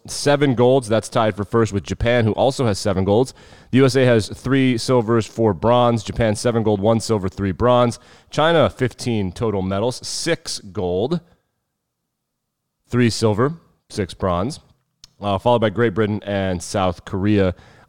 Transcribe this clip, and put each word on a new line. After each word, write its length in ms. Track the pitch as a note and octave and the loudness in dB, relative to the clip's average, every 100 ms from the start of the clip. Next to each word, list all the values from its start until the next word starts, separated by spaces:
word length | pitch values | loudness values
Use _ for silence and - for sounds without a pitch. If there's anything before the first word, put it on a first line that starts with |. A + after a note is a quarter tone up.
| - | -14
seven 480 | - D3 C#3+ C#3+ A2+ | -4 0 2 2 4
golds. 320 | B2 C3+ G#2+ | 4 4 2
That's 220 | A2 - | -2 -2
tied 260 | B2 A2 G2 | -2 -2 -2
for 80 | |
first 280 | G2+ A#2 A2+ | -2 0 0
with 120 | G2 | -2
Japan, 400 | - F#2+ A#2 A#2+ | -6 -4 0 2
who 80 | A2 | 2
also 340 | G2 A#2+ C#3 A#2+ | 2 0 0 -2
has 140 | G2 | -2
seven 240 | G#2 F#2 | -2 0
golds. 320 | F#2+ G#2 C3+ - - - - | 2 2 0 -4 -20 -20 -2
The 80 | B2+ | 2
U 60 | C3+ | 4
S 100 | C3 | 4
A 100 | B2+ | 4
has 240 | A#2 G2 | 4 0
three 480 | A2 B2 C3+ C3 A#2 | -6 -2 0 2 0
silvers, 500 | - B2+ G#2+ A#2 G#2+ | 0 0 2 0 0
four 260 | - A2+ | 0 0
bronze. 480 | E2 A2 B2 A#2+ A#2 | 2 2 4 2 0
Japan, 340 | - - A2+ G#2 | -4 -2 -2 0
seven 280 | B2 A2+ | 0 0
gold, 180 | G#2+ G#2 | 0 2
one 180 | G2+ A2+ | 2 0
silver, 300 | - G#2+ F#2 | 0 -2 -2
three 220 | - G2 | -4 -4
bronze. 480 | E2+ A#2+ B2 A#2+ - - - _ | 0 2 4 2 -2 -12 -20 _
China, 380 | - D#3 E3 B2 | -2 2 2 2
fifteen 600 | - B2+ - B2 A2 F#2+ | 0 -6 -4 -4 -2 -4
total 300 | - A#2 G2 | -4 -4 -2
medals, 360 | F#2 G2 A#2+ - - | -2 -2 -4 -6 -10
six 520 | - E3 E3 - - | -6 -4 -4 -6 -12
gold, 600 | G2+ F#2 F2+ F#2 B2 E3+ - _ _ _ _ _ _ _ _ _ _ _ _ _ _ _ _ | -10 -6 -4 -2 -2 -4 -8 _ _ _ _ _ _ _ _ _ _ _ _ _ _ _ _
three 240 | A#2+ A#2+ | 0 0
silver, 420 | - A2 G#2 C3+ E3+ _ _ _ | 2 0 0 -2 -4 _ _ _
six 240 | - F#2 | -8 -8
bronze, 480 | - F#2+ F2 G#2+ E3 _ _ _ _ - _ | -4 -2 -2 -4 -8 _ _ _ _ -20 _
uh, 180 | G2+ G2 | -6 -2
followed 220 | A#2+ A#2+ | 2 2
by 100 | A2 | 2
Great 240 | F#2+ A#2 | 0 0
Britain 280 | F#2+ G#2+ G#2 | 0 -2 -2
and 400 | - G2+ F#2+ F2+ | -4 -4 -4 -4
South 420 | - G#2 F#2 F2 - | -6 -2 -2 -4 -8
Korea. 480 | G2 G2+ G#2 F#2 - - - | -4 0 2 2 -2 -10 -20